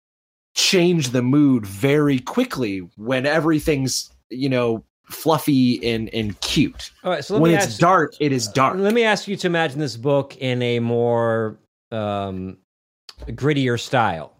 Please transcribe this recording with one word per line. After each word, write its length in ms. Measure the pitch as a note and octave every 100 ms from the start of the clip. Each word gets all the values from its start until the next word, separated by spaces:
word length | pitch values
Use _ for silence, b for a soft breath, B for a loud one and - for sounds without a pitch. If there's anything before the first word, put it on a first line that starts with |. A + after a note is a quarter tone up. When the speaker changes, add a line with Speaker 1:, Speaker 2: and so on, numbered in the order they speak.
| _ _ _ _ _
Speaker 1:
change 560 | - - F#3+ F3 E3+ B2+
the 120 | B2+
mood 440 | B2 D3 C#3+ B2+ G2+
very 520 | G2 C#3 D3 D3 C3+
quickly 600 | - - B3+ - A2+ F#2+ F2 -
when 300 | A2 C3 C#3
everything's, 840 | D#3+ D#3 D#3 E3 C#3+ C3 - - _ -
you 180 | B2 C#3
know, 360 | B2+ A#2+ A2+ - _ -
fluffy 720 | - D#3 D3+ - C3+ B2 B2 A#2
and, 220 | A2+ A2+
and 240 | A2+ G#2+ -
cute. 520 | - E3 F#2 - - -
Speaker 2:
All 80 | F#3
right, 140 | E3
so 100 | C#3
let 80 | G3
Speaker 1:
When 80 | E3
Speaker 2:
me 60 | E3+
Speaker 1:
it's 100 | F3+
Speaker 2:
ask 120 | G#2+
Speaker 1:
dark, 360 | E3+ F#3 D3 -
it 100 | D3
is 140 | C3 A2
dark. 280 | C3 C3+ F#3
Speaker 2:
Let 160 | G3
me 80 | A#3+
ask 240 | A3 G3+ -
you 100 | G3+
to 100 | F#3
imagine 320 | E3+ D#3+ C3+
this 160 | D3 A2+
book 400 | C3+ C#3 C#3 -
in 240 | C3 B2
a 160 | A#2+ A#2+
more, 800 | A#2 A#2+ A#2+ A#2 A#2 A2+ A2 G#2+ _ _ _
um, 640 | A2+ G#2 G2+ G2 F#2+ F#2 F#2 _ _ _ _ - - -
grittier 540 | A#2+ C#3 C#3+ B2+ A#2
style. 520 | - C3 G#2+ E2 C#2+ _